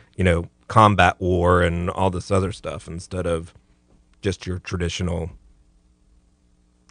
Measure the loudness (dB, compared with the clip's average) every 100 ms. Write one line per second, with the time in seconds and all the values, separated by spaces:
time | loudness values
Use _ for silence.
0 | _ 0 2 2 -2 _ 0 6 6 6
1 | 2 2 0 2 4 4 2 0 -4 -2
2 | -2 -2 -2 -2 -2 -6 -12 -12 -12 -14
3 | -10 -8 -4 -4 -6 -18 _ _ _ _
4 | _ _ -6 -6 -6 -10 -8 -6 -4 -4
5 | -6 -6 -8 -12 -20 _ _ _ _ _
6 | _ _ _ _ _ _ _ _ -10